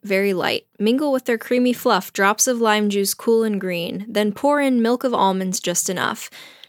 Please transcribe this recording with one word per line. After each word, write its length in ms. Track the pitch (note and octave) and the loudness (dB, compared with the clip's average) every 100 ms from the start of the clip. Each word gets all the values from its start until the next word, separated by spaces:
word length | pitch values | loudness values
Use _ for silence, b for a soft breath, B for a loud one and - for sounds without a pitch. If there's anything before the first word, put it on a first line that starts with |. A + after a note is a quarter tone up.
very 280 | G3+ F#3+ G3+ | -2 0 0
light. 340 | F#3 - - - - | 0 -2 -2 -6 -4
Mingle 320 | G#3 B3+ D4+ | 0 2 2
with 120 | C4 | -2
their 140 | - A3+ | -2 -4
creamy 340 | - B3 B3 | 0 0 2
fluff, 400 | A#3+ B3 G#3 - | 0 2 0 0
drops 340 | - G3 G#3+ - | 0 0 2 0
of 140 | A#3+ | 2
lime 280 | A3+ G#3+ G#3 | 2 2 2
juice 240 | G3+ G3 | 0 -2
cool 300 | - - A3+ | -2 2 2
and 180 | A3 G3+ | 2 -2
green. 460 | F#3 F3 E3+ F#3 G#3+ | -4 -4 -6 -8 -6
Then 220 | G#3 G#3+ | -2 0
pour 280 | G3+ C#4+ D4 | 0 0 2
in 220 | C#4 B3 | 2 2
milk 200 | A3+ B3 | 2 2
of 100 | C4 | 0
almonds 440 | A#3+ G3 F#3+ F#3+ F3+ | 2 2 2 -2 -4
just 320 | - F3 - | -4 -4 -2
enough. 400 | D3 B2 - - B B B | -2 -4 -4 -12 B B B